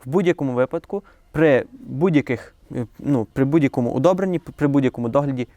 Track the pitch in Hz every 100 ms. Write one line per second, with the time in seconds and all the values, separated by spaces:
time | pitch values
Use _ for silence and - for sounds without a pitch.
0 | 127 160 175 170 139 123 127 170 - 202
1 | - _ _ 151 156 127 - - - 131
2 | 180 151 131 123 - - - - 117 -
3 | - 139 107 - 135 160 139 - 120 127
4 | 147 185 190 170 - - 147 143 131 -
5 | 117 131 143 131 127